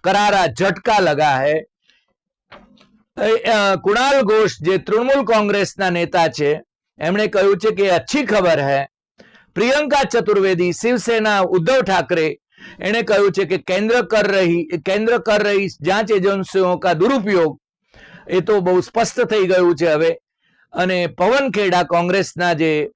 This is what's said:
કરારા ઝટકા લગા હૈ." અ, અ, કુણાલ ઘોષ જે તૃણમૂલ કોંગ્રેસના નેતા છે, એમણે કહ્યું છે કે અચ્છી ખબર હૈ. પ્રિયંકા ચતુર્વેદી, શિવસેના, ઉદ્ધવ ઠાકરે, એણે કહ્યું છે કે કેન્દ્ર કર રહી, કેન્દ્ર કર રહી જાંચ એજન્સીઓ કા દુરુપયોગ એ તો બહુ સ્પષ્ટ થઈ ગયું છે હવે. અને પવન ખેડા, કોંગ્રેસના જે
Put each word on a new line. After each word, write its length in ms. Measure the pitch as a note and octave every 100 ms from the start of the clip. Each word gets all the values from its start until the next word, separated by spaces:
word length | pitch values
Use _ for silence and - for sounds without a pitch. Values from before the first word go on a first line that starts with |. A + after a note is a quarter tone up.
કરારા 420 | - G3 G#3 G3+ E3+
ઝટકા 520 | A2 G3 F#3+ A#3+ G#3+
લગા 420 | F3 C#3+ D3+ C3+
હૈ." 120 | C#3 D#3 - _ _ _ _ _ _ _ _ - - _ _ _ _ -
અ, 340 | G#3 A3+ G#3
અ, 260 | G#3+ G3+ F#3+
કુણાલ 440 | F#3+ G#3+ C4 C#4
ઘોષ 300 | G#3 A3 G#3 -
જે 180 | D3+ F#3+
તૃણમૂલ 460 | - G#3+ B3 C#4
કોંગ્રેસના 680 | A3 A3+ G#3 G3+ F#3 - F#3+
નેતા 380 | F3 E3+ F3+ E3
છે, 340 | - D3 D#3 - _ _ _
એમણે 280 | E3 G3 G#3+
કહ્યું 300 | G3+ G3 G3
છે 180 | G#3+
કે 160 | F#3 G3
અચ્છી 360 | E3+ - C#4+ C4+
ખબર 340 | G#3 F3+ D3+
હૈ. 240 | C#3 C#3 C#3 _ _ _ _ _ _
પ્રિયંકા 500 | - A#3 C#4 D4+ C#4
ચતુર્વેદી, 680 | C4+ A#3 F#3 G3+ F#3+ F3+ F3+
શિવસેના, 680 | E3 A3+ B3 A#3 A3+ G#3+ G3+
ઉદ્ધવ 400 | F#3 F#3 E3 C4
ઠાકરે, 600 | G3 F#3+ D3+ E3+ D#3 C#3+ _ _ - -
એણે 220 | F#3 A3
કહ્યું 280 | F#3 G3+ G3+
છે 140 | F#3
કે 140 | F3+ F#3
કેન્દ્ર 440 | - F#3 A3 A#3+
કર 240 | F#3 G#3+ G3+
રહી, 380 | G3 F3+ E3+
કેન્દ્ર 540 | E3 E3+ E3+ G3 A3 A#3+
કર 240 | A3 G#3
રહી 260 | G#3 G3+ G3 -
જાંચ 300 | C#3+ G3 G#3+
એજન્સીઓ 640 | G#3 F#3 G3 F#3+ F#3+ F#3 F3+
કા 160 | F#3
દુરુપયોગ 680 | E3 G#3 C#4 G3+ F#3+ D#3+ - _ _ _ - - - -
એ 120 | F3+
તો 200 | F3+ G#3
બહુ 200 | F3+ F3+
સ્પષ્ટ 400 | F3 A3+ A3+ -
થઈ 260 | A#3+ G#3+ F#3
ગયું 280 | F#3 F3
છે 120 | D3+ E3+
હવે. 320 | D3+ E3 E3 _ _ _ _ _
અને 340 | - F#3 F#3 F3
પવન 440 | - F3+ C4 C4+
ખેડા, 320 | G3+ G3 F3
કોંગ્રેસના 680 | F3+ E3+ F3 F#3+ F3 - F3
જે 380 | E3 D#3+ D3+ D3+